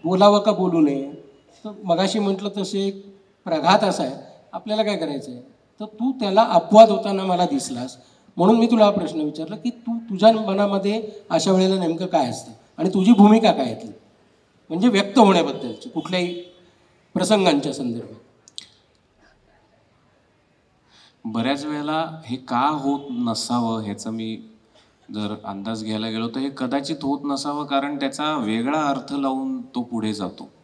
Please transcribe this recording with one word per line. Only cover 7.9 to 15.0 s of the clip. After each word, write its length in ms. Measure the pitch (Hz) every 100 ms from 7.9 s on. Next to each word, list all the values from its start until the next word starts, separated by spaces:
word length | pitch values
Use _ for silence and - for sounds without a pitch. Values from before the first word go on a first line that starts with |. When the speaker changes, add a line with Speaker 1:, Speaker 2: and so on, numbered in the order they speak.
| - _ _ _ -
Speaker 1:
म्हणून 220 | 180 233
मी 80 | 226
तुला 180 | 233
हा 60 | 208
प्रश्न 300 | 202 160 165
विचारला 360 | 151 156 156 214
की 140 | 247
तू, 280 | - - 233 -
तुझ्या 220 | 190 220
मनामध्ये 760 | 220 196 196 202 196 196 220 214 - -
अशा 220 | 170 196
वेळेला 280 | 185 185 190
नेमकं 260 | 170 165 185
काय 240 | 160 123
असतं 220 | - - - _ -
आणि 100 | 175
तुझी 240 | 190 185
भूमिका 400 | 208 208 226 208
काय 120 | 143
आहे 100 | 127
ती? 120 | 110 - - _ _ _ _ _ _ _
म्हणजे 200 | 165 240
व्यक्त 300 | 196